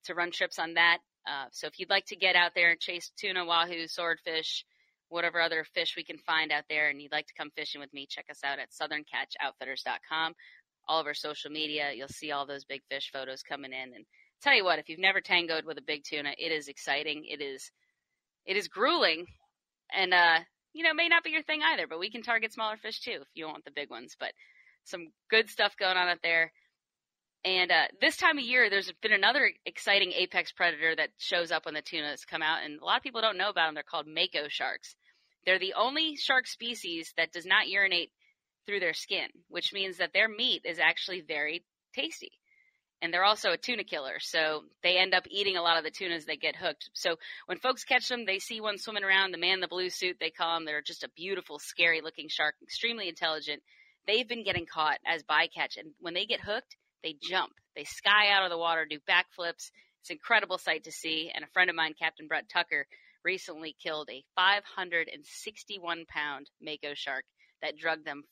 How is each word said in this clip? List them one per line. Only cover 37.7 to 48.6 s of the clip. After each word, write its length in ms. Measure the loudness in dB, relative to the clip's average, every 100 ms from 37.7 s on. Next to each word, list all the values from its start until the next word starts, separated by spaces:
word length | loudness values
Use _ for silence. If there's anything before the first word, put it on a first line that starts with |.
| 2 2 2 -2 _ _ _ _ _ -4
through 140 | 0
their 120 | 0
skin, 360 | -2 -4 -4 -4 _ _
which 240 | -4 -4
means 240 | -2 -4 -2
that 160 | 0
their 160 | 2 2
meat 340 | 0 -2 -2
is 140 | -4 2
actually 440 | 2 2 -4 -8
very 420 | -6 -4 -4 -4 _ _ _
tasty. 380 | -6 -6 -8 -18 _ _ _ _ _ _ _
And 140 | -2
they're 100 | 4
also 260 | 4 4 2
a 40 | 0
tuna 280 | -2 -4
killer, 340 | -4 -6 -6 -8
so 440 | -2 0 2 0 -8 _
they 160 | 2 4
end 160 | 4
up 80 | 2 0
eating 260 | -2 0 2
a 60 |
lot 160 | 2 2
of 60 |
the 60 | 0
tunas 360 | -6 -4 -4 -4
that 140 | -2
get 160 | -2 -2
hooked. 340 | -4 -4 -14
So 220 | -4 -2 -2 -6 -16 -10
when 140 | -2
folks 240 | -2 -2
catch 240 | 2 2 2
them, 180 | -4 -2
they 140 | -4
see 200 | -4 -6